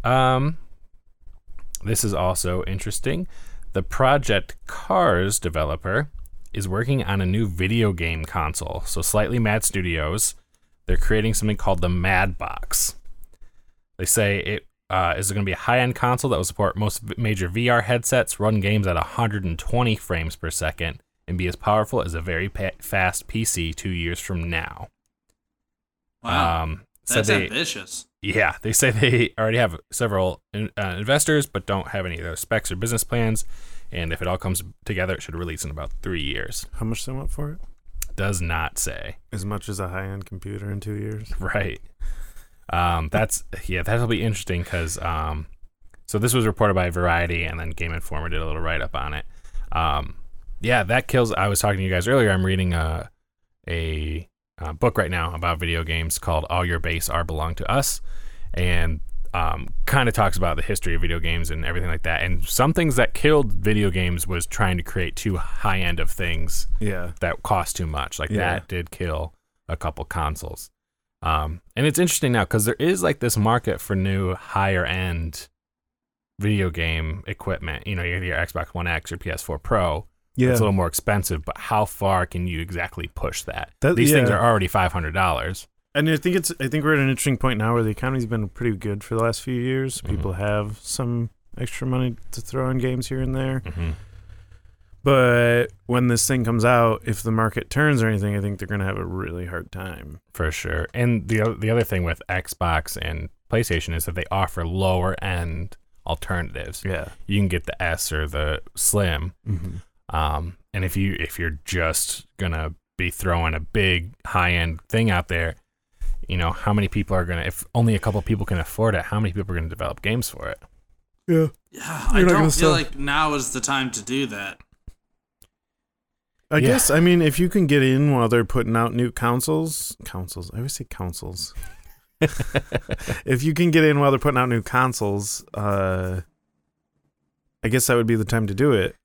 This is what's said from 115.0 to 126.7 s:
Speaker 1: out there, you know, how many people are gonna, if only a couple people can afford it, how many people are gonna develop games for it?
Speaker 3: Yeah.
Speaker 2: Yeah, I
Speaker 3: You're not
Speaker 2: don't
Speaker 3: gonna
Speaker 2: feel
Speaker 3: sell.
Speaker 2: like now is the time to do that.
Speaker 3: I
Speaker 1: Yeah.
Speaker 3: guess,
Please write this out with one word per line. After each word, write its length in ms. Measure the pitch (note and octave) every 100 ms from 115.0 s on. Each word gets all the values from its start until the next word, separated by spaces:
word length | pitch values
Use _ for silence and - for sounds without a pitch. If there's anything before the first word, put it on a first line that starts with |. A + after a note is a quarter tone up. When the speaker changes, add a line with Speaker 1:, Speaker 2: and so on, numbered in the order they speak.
| A2+
Speaker 1:
out 180 | F2+ -
there, 260 | E2+ E2 - _ _ _ _ - - -
you 80 | F2+
know, 140 | E2
how 220 | - -
many 160 | G#2 G2
people 260 | G2+ G2+ F2+
are 80 |
gonna, 180 | F2 E2+
if 220 | E2+ - - A#2
only 180 | A#2
a 60 | G#2
couple 200 | A2 G2+
people 220 | - G#2+ G#2
can 120 | F2+
afford 380 | D#2+ - A2 F#2+
it, 60 |
how 160 | - G#2
many 120 | G#2+
people 200 | F#2 F#2+
are 40 | F2
gonna 100 | D#2+
develop 340 | - C2+ C2+
games 260 | G2+ A#2 -
for 200 | - -
it? 100 | - - _ _ _ _ _ -
Speaker 3:
Yeah. 200 | E3 D#3 - _
Speaker 2:
Yeah, 380 | - - D#3+ -
I 80 | G#3+
Speaker 3:
You're 80 | F3+
not 60 |
Speaker 2:
don't 80 | F3
Speaker 3:
gonna 20 |
Speaker 2:
feel 60 | D#3
Speaker 3:
sell. 200 | - D#3+
Speaker 2:
like 260 | E3 C3+ C#3
now 360 | C#3+ D3 D#3
is 180 | C#3+ B2
the 80 | C3
time 320 | C3 C3+ B2+
to 100 | A2
do 240 | G#2 C3 C3
that. 320 | G#2 G2 - - _ - - _ _ _ _ _ _ _ _ _ _ _ _ _ _ _
Speaker 3:
I 100 | D#3
Speaker 1:
Yeah. 100 |
Speaker 3:
guess, 220 | -